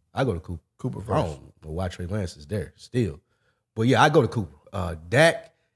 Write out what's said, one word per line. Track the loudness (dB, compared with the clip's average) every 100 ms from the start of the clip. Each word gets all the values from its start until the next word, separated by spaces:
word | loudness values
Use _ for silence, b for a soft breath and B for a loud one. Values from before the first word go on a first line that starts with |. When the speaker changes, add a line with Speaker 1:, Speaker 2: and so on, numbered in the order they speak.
| _
Speaker 1:
I | -4
go | -2
to | -2
Cooper. | -8 -14 -14 _
Speaker 2:
Cooper | -10 -8
Speaker 1:
I | -4 -2
Speaker 2:
first. | -2 -6
Speaker 1:
don't | -16 _
know | -10
why | -6 -6
Trey | -8 -8
Lance | -6 -6 -10
is | -8
there | -8 -8 _
still. | -6 -2 -2 -4 _ _ _ _ _
But | -2 2
yeah, | 6
I | 6
go | 6
to | 2
Cooper. | -2 -8 -12 _
Uh, | -8 -6 -8 -2
Dak | 4 4 2 -8 _ _